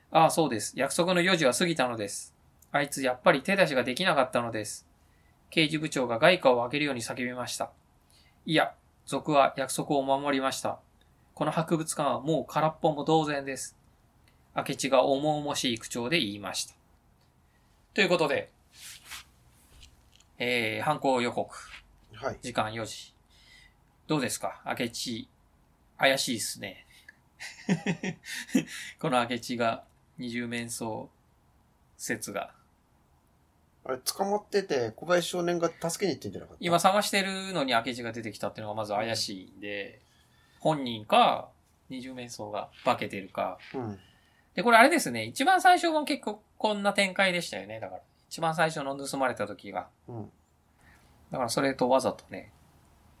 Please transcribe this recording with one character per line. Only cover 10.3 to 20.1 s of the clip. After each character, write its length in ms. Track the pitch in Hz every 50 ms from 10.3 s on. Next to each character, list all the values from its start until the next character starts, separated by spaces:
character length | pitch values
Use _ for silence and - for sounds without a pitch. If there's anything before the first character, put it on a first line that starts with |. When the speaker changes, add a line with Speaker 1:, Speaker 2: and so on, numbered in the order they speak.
| 139
Speaker 1:
り 40 | 131
ま 100 | 131 135
し 100 | 131 -
た。 180 | - 104 - - _ _ _ _ _ _ _ _ _ _ _
こ 100 | - -
の 80 | 151
博 240 | - 170 160 - 175
物 200 | 156 160 - -
館 120 | - 147
は 140 | 135 120 123
も 200 | 135 156 160 135
う 40 | -
空 220 | - - 151 156
っ 80 | 160 - -
ぽ 120 | - 156 147
も 100 | 143 135
同 220 | 160 156 151 151
然 180 | 151 147 139 139
で 140 | 135 131
す。 200 | - - - - _ _ _ _ _ _ _ _ _ _ _ _ _ _ _ -
明 200 | - 131 - 139
智 140 | - - 123
が 140 | 135 127 127
重 380 | 139 135 139 147 156 151 151
々 140 | 147 143 139
し 180 | - - 127 113
い 60 | 110
口 100 | - -
調 180 | - 123 117
で 120 | 123 165 170
言 140 | 120 101 101
い 60 | 98
ま 140 | 90 90 -
し 120 | - -
た。 100 | - - _ _ _ _ _ _ _ _ _ _ _ _ _ _ _ _ _ _ _ _ _ _ _ -
と 80 | 214
い 40 | 190
う 40 | 170
こ 80 | 175
と 100 | 165 156
で、 240 | 143 135 104 - - _ _ _ _ _ - - - - - - - - - - _ _ _ _ _ _ _ _ _ - - - - _ _ _ _